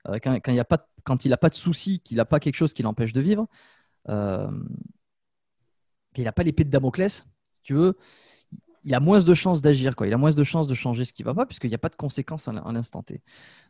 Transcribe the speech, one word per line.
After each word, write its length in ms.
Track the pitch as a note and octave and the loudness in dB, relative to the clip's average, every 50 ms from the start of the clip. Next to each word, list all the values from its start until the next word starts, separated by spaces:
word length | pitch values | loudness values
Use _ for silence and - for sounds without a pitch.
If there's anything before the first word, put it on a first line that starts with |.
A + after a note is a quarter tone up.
| - - | -10 -8
euh, 100 | G2 A2+ | -8 -6
quand, 120 | - C3 C3 | -4 -2 -2
quand 160 | G#2+ - C3+ | -2 0 0
il 40 | B2 | 0
y 40 | A#2+ | 0
a 40 | - | 2
pas 120 | - E3+ | 2 0
de, 60 | D#3 _ _ _ - - | -2 _ _ _ -10 -4
quand 200 | - C3 B2 - | -2 -2 0 2
il 60 | C#3 | 2
n'a 60 | B2 | 2
pas 120 | - - D#3+ | 2 2 2
de 60 | - | 0
soucis, 460 | - - F3 D#3 - - G3 F#3+ F3 | 0 -2 -2 -2 -2 -2 -4 -4 -4
qu'il 180 | - - A#2 A#2 | -4 -4 -2 -2
n'a 60 | A2+ | 0
pas 140 | - D#3 D3 | 2 0 0
quelque 160 | - D3 C3+ | 0 -2 -2
chose 180 | - E3 D3 | 0 0 -2
qui 100 | - - | 0 -2
l'empêche 300 | A2+ A2 A2 - A#2 A2 | -4 -4 -2 -2 -4 -2
de 80 | A2+ C3 | -2 0
vivre, 280 | C#3+ F#3 G#3+ G#3 A3+ - _ _ _ _ _ _ _ _ _ _ _ - | 0 0 0 0 -2 -6 _ _ _ _ _ _ _ _ _ _ _ -6
euh, 400 | G#2 G#2 G2+ G2+ F#2+ G2+ G2+ G2 - - - - - - - - - _ _ _ _ _ _ _ _ _ _ _ _ _ _ _ _ _ _ _ _ _ _ _ - | -4 -2 -2 -2 -2 -4 -4 -6 -6 -8 -8 -10 -12 -14 -16 -18 -20 _ _ _ _ _ _ _ _ _ _ _ _ _ _ _ _ _ _ _ _ _ _ _ -8
qu'il 100 | C3 A#2+ | -6 -6
n'a 80 | A2 | -2
pas 120 | - - F3 | 0 0 0
l'épée 200 | E3 C#3 - D#3 | 2 2 2 2
de 60 | C#3+ | 2
Damoclès, 560 | C#3+ C3+ C3+ B2+ - F3+ F#3 G3+ - - - _ _ _ _ _ _ | 2 2 2 0 0 0 0 -2 -2 -6 -16 _ _ _ _ _ _
si 60 | _ | _
tu 120 | _ - C3+ | _ -2 2
veux, 220 | D3 E3+ F#3 F#3+ - _ _ _ _ _ _ _ _ _ _ - - _ _ _ _ - C#3 | 2 4 2 2 0 _ _ _ _ _ _ _ _ _ _ -20 -20 _ _ _ _ -4 0
il 60 | B2+ | 0
a 60 | B2+ | 2
moins 220 | C#3+ E3+ G#3 G3+ | 4 6 6 6
de 120 | E3+ E3+ F3 | 8 6 6
chances 260 | - - F#3 F3 D3+ | 4 4 2 2 4
d'agir, 340 | C3+ D3+ C#3+ C3 B2+ C3+ B2 | 4 4 4 4 2 0 -2
quoi. 120 | - G#2 | -2 -2
Il 80 | G2+ A2 | 0 2
a 20 | |
moins 160 | B2 C#3+ D#3 | 2 4 4
de 120 | D3+ D3 C#3+ | 4 4 2
chances 220 | - - E3 D#3 | 2 0 -2 -2
de 80 | C#3 B2+ | -2 -2
changer 300 | - - B2+ A#2 A#2 B2+ | -4 -2 -4 -4 -4 -4
ce 80 | - | -6
qui 100 | - - | -8 -10
va 120 | G3+ A#2+ C#3+ | -8 -4 -4
pas, 100 | G#3 C4 | -2 -4
puisqu'il 240 | B3+ - - - A#2+ | -4 -6 -6 -6 -6
n'y 60 | A2 | -4
a 100 | - - | -4 -6
pas 40 | D#3+ | -8
de 60 | - | -8
conséquences 520 | - D#3 C#3 - - C3+ - D#3+ D#3 - B2 | -8 -8 -8 -6 -8 -8 -8 -10 -12 -10 -10
à 40 | |
l'in-, 100 | A2 G#2 | -10 -8
à 100 | - - | -8 -8
l'instant 300 | A#2 A#2 A#2 - - - | -6 -6 -8 -8 -10 -14
T. 180 | - - - - _ _ _ - - - - _ _ | -14 -14 -16 -18 _ _ _ -20 -20 -20 -20 _ _